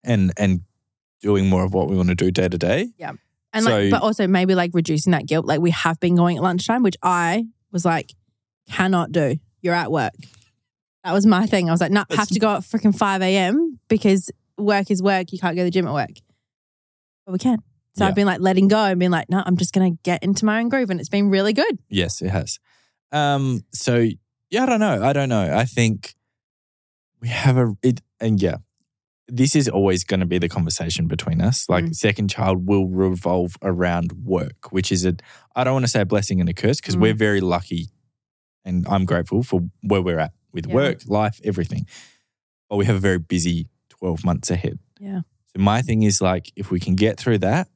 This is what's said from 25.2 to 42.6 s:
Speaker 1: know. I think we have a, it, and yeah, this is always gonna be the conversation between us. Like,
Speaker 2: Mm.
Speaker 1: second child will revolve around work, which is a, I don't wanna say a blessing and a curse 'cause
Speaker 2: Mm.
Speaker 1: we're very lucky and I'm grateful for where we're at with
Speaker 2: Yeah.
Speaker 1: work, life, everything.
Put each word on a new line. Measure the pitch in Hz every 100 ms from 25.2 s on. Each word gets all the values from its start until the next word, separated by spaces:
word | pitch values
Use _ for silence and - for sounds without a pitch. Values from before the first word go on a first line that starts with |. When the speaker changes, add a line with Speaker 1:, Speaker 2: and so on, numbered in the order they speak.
| 135
Speaker 1:
know. | 110 87 87
I |
think | 127 - 117 107 - - _ _ _ _ _ _ _ _ _ _
we | 120
have | 113 135 127
a, | 120 98
it, | 127 117 _ _
and | 113 104
yeah, | 92 - - _ _ _ _ _ -
this | 123 135 147
is | 123
always | 98 98 92
gonna | - 95 90
be | 90
the | 85
conversation | - 82 - 82 - 82
between | 82 - 80
us. | 95 127 -
Like, | 185 165
Speaker 2:
Mm. | 160
Speaker 1:
second | 110 101 101
child | - 95 92 90
will | 101 92
revolve | 92 95 90 87 92 90 90
around | 98 87 90 87 85 -
work, | 123 92 71 - -
which | 95 92
is | 92
a, | 90 87 - - _ 120
I |
don't | 127
wanna | 135 120
say | 117
a | 95
blessing | 104 98 95
and | 85
a |
curse | 85 104 107
'cause | -
Speaker 2:
Mm. | 90
Speaker 1:
we're | 110
very | 107 107 101
lucky | 92 87 92 85 80 _ _ _ _ _ _ _
and | 92 90 90
I'm | 101
grateful | 92 87 82 101
for | 123 92 87 _
where | 92 101
we're | 90 82
at | 78 _ _
with | 90 82
Speaker 2:
Yeah. |
Speaker 1:
work, | 123 139 113 -
life, | 104 107 -
everything. | 107 95 82 - - - - _ _ _ _ _